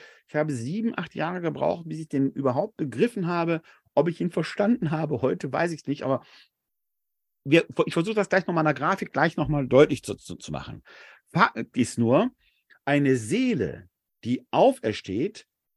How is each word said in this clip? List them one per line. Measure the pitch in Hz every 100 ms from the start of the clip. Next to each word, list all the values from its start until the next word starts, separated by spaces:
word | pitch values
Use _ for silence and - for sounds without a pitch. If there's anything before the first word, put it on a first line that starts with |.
| - - _
Ich |
habe | 151 156
sieben, | 131 117 190 226 -
acht | 170
Jahre | - 156 180
gebraucht, | 170 - 156 175 165
bis | 156
ich | 160
den | 143 135
überhaupt | - 135 123 208 -
begriffen | 151 113 233 214 170
habe. | 175 165 160 - _ _
Ob | - 165
ich | 165
ihn | 175
verstanden | 170 160 - 202 240 160
habe, | 156 156 143
heute | 131 180 143
weiß | 139 170
ich's | 160 -
nicht. | 139
Aber | 131 135 - - _ _ _ _ _ _ _ _ _ _
wir, | - 160 - 127 160
ich |
versuche | - 175
das | 220 196
gleich | 185 170
nochmal | 170
in | 156
der |
Grafik | 131 151 190 135
gleich | - 160 170
nochmal | 143 147 127
deutlich | 127 156 127
zu, | -
zu, | 101 - -
zu | -
machen. | 73 - 57 - - - - _
Fakt | 165 220 - - -
ist | 117 -
nur, | 117 135 247 - _ _ _ _
eine | - 143 143 131
Seele, | 107 190 254 190 90 - - _ _ _
die | 113 123 -
aufersteht, | 131 220 - 113 104 - 95 180 - - _ _